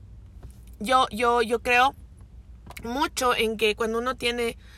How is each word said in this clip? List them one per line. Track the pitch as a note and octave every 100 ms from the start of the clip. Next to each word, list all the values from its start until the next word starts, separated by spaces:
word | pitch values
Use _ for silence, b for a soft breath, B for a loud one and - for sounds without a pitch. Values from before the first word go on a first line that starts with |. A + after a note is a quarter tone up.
| - - - - - - - -
yo, | G#3+ C4 C4
yo, | G#3 A#3+ A#3+
yo | A#3 A#3
creo | B3 B3 C4 - - - - - - - - - A3+
mucho | B3 E4 - B3 B3
en | A3+ A3
que | A3 G#3
cuando | A3+ A3+
uno | B3 B3+
tiene, | A#3+ A#3+ A#3 - b